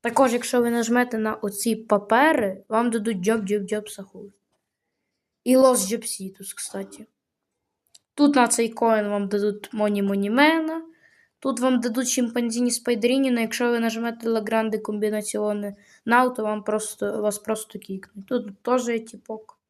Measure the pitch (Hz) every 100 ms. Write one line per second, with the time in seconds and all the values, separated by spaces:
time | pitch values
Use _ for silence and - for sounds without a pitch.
0 | 240 226 247 240 240 247 233 233 233 240
1 | 240 226 220 214 208 196 233 220 226 208
2 | 202 226 302 311 202 196 _ 220 240 226
3 | 208 202 180 226 190 208 196 214 208 -
4 | 196 190 202 _ _ _ _ _ _ _
5 | _ _ _ _ 240 254 262 247 190 226
6 | - - 190 190 190 - - 196 196 -
7 | 220 _ _ _ _ _ _ _ _ _
8 | _ - 294 285 240 233 226 226 233 220
9 | 208 202 202 208 208 208 - 220 214 208
10 | 202 196 202 233 302 330 320 320 330 -
11 | _ _ _ _ 269 233 254 247 240 226
12 | 247 - 240 240 233 226 247 240 - 240
13 | 233 269 269 240 226 - 240 240 226 226
14 | 233 233 233 226 214 226 220 214 214 214
15 | 208 214 208 208 208 208 208 202 _ -
16 | - 240 254 247 214 214 208 214 214 -
17 | 202 208 208 202 - 214 - 202 - 190
18 | - 202 190 247 208 196 - 254 233 233
19 | 226 - _ 220 214 _ _